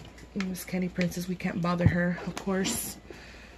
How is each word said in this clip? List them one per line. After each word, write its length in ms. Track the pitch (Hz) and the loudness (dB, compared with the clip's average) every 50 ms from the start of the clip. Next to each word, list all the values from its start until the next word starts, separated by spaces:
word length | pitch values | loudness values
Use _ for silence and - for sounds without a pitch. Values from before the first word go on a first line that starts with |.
| - - - - - - - | -16 -16 -16 -16 -14 -8 -4
And 160 | 214 190 185 | -2 -2 -2
Miss 160 | 185 180 - | -2 -4 -4
Candy 240 | - - 185 185 180 | -2 -2 0 0 0
Princess, 380 | 180 - 180 170 170 180 175 180 | 0 0 0 0 0 -2 -2 -2
we 80 | 180 | -2
can't 260 | 175 - 185 - - | -2 -2 -2 0 0
bother 260 | 170 175 180 175 175 160 | 2 2 4 6 6 6
her, 300 | 156 175 175 180 180 - - | 8 6 4 4 2 0 -2
of 100 | - 175 | -6 -6
course. 640 | - - - 190 185 190 - - - - - - - - - - - - - - - - - - | -4 0 0 2 2 2 2 0 -2 -4 -6 -8 -12 -14 -16 -16 -16 -16 -16 -16 -16 -16 -18 -18